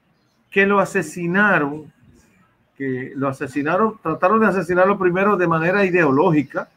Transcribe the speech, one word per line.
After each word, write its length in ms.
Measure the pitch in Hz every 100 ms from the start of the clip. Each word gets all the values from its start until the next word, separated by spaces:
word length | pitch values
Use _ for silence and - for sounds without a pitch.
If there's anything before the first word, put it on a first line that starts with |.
| _ _ _ _ _
que 160 | 196 196
lo 140 | 202
asesinaron, 1120 | 185 196 160 - 170 185 208 175 143 151 147 _ _ _ _ _ _ _ _ -
que 380 | 135 127 127 -
lo 120 | 135
asesinaron, 720 | 131 143 147 143 180 220 214
trataron 380 | 165 160 - 220
de 80 | 214
asesinarlo 500 | 185 170 180 185 202
primero 400 | 185 175 202 196
de 100 | 175
manera 380 | 165 165 196 196
ideológica 840 | 180 156 131 180 151 139 170 220